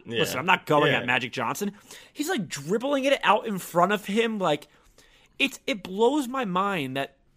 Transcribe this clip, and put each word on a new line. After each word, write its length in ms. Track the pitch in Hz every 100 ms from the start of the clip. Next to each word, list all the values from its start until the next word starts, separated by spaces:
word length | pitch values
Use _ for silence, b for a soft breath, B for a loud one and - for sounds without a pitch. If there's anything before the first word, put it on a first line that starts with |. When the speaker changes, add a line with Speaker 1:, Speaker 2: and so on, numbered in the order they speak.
Speaker 1:
Yeah. 140 | - 113
Speaker 2:
listen, 200 | 95 127
I'm 60 |
not 220 | 170 - -
going 260 | 147 147
Speaker 1:
Yeah. 60 | 127
Speaker 2:
at 80 | 120
Magic 260 | 127 120
Johnson. 400 | 127 117 143 202 202 B B B
He's, 160 | - 302
like, 180 | 339 143
dribbling 600 | - 143 214 269 277 262
it 120 | 269
out 220 | 170 208 220
in 120 | 190
front 340 | - 170 180
of 120 | 208
him. 340 | 202 208 226 220
Like, 300 | 175 147 - b b b b b b -
it's, 200 | 269 - -
it 160 | 214
blows 460 | 180 190 233 294 240
my 160 | 262
mind 540 | 220 180 202 185 131 135
that, 180 | 139 _ _